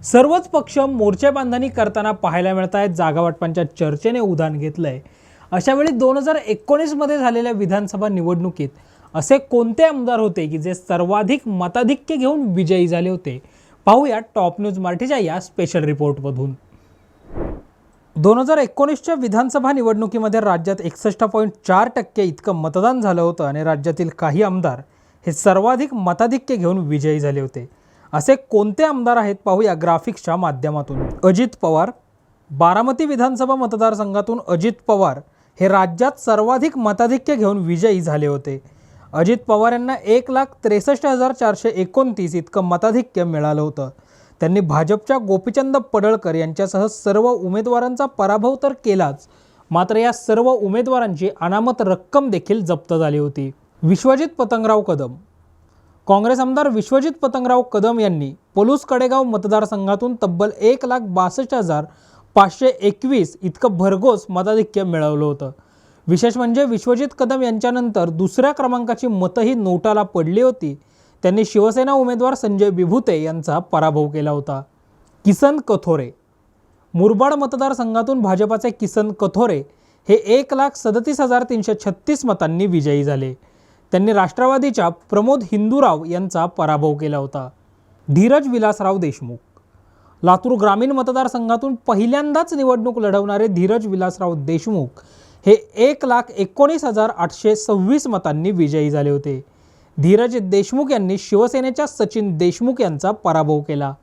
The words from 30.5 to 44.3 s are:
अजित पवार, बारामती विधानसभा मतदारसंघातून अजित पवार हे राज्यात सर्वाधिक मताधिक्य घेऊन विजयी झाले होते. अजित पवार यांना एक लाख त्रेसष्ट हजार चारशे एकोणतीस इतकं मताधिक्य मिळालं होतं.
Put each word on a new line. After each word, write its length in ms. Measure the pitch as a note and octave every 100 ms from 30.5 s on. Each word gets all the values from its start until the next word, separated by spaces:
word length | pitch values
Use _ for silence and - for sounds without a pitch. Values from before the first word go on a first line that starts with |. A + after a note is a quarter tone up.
| C3+ D3+ D3+ C#3 C3+ C3 -
अजित 240 | F3+ F#3+ B3 -
पवार, 280 | E3+ D#3 G3 - _ _ _ _ _
बारामती 540 | C#3 E3+ F#3+ A#3+ C4
विधानसभा 500 | D#4 C4+ B3+ B3 C4
मतदारसंघातून 880 | C4+ A#3+ A3 A3+ G#3+ G3+ G3+ G3+ A#3 -
अजित 240 | F3 G#3 A3+ -
पवार 340 | G#3 F3+ C3 - _ _ _
हे 80 | F#3
राज्यात 520 | F#3+ F#3 E3+ B3+ C#4
सर्वाधिक 580 | - G#3+ A3 B3+ D#4 C4+
मताधिक्य 580 | A3 G3 A#3 C4 C4 C#4+
घेऊन 220 | G3+ G3+
विजयी 420 | E3 E3+ A3 F#3+
झाले 260 | E3 D3+ D3
होते. 360 | C#3+ C#3 C3+ - _ _ - -
अजित 260 | D3+ F3 A#3 B3
पवार 260 | G#3+ A3+
यांना 220 | A#3+ B3 C4+
एक 260 | G3+ A#3 B3
लाख 160 | C4 C4+ -
त्रेसष्ट 420 | A3+ G#3 G3 C#4+ D4
हजार 260 | B3+ B3+
चारशे 360 | B3+ A3+ G#3 A3+
एकोणतीस 680 | F3+ F#3 - C4 G#3 F3
इतकं 300 | E3+ D#3 G3+
मताधिक्य 600 | F3+ F3 A3 A3+ B3 -
मिळालं 360 | F3 D#3 D3+ D3+
होतं. 300 | D3+ C#3+ C3+ - _ _ _